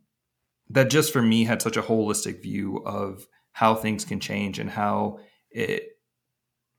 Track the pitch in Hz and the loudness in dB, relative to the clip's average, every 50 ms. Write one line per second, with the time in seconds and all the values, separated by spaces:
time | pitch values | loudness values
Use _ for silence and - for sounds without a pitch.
0 | _ _ _ _ _ _ _ _ _ _ _ _ _ - 113 135 131 131 135 156 | _ _ _ _ _ _ _ _ _ _ _ _ _ 0 2 4 4 6 4 2
1 | 147 - - 135 117 113 110 113 113 113 113 107 - 113 - 113 104 - 113 110 | 2 4 2 4 4 6 6 4 4 2 0 0 -2 -2 -2 -2 0 2 2 2
2 | 107 104 101 - - - - - - 92 101 101 101 98 101 - - 104 101 101 | 2 0 0 -2 -4 -6 -8 -8 -8 -8 -6 -4 -4 -4 -6 -6 -6 -6 -6 -6
3 | 101 95 95 - - _ _ _ _ _ _ - 113 110 110 113 - 107 107 101 | -6 -6 -8 -12 -18 _ _ _ _ _ _ 4 4 4 4 4 0 -2 -2 -4
4 | - - 107 98 - - 104 101 101 98 90 - 107 98 - 107 104 104 104 101 | -4 -6 -6 -6 -6 -4 -4 -4 -4 -4 -4 -6 -8 -6 -4 -2 0 0 0 0
5 | 104 104 104 - - _ _ _ _ _ - 113 110 - 101 - - - - _ | -2 -4 -4 -8 -16 _ _ _ _ _ -6 -6 -4 -2 -4 -4 -6 -10 -18 _
6 | _ _ _ _ _ _ _ _ _ _ _ _ _ _ _ | _ _ _ _ _ _ _ _ _ _ _ _ _ _ _